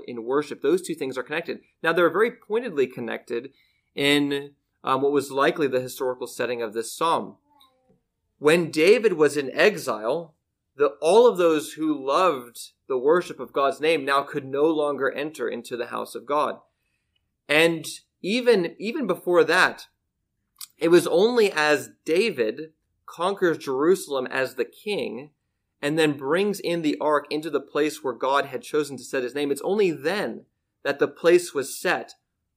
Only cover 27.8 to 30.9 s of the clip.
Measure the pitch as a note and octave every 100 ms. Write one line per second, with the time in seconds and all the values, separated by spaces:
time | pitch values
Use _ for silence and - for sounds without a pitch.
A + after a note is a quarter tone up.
27.8 | D3+ D3 C3 A#2 C3 C#3 C3+ B2+ - D3+
28.8 | C#3+ B2+ - C#3 B2 C#3 C#3+ C#3 D#3+ G#3
29.8 | F#3+ C#3+ C#3+ G3+ C#3 G#2+ - _ _ _
30.8 | C#3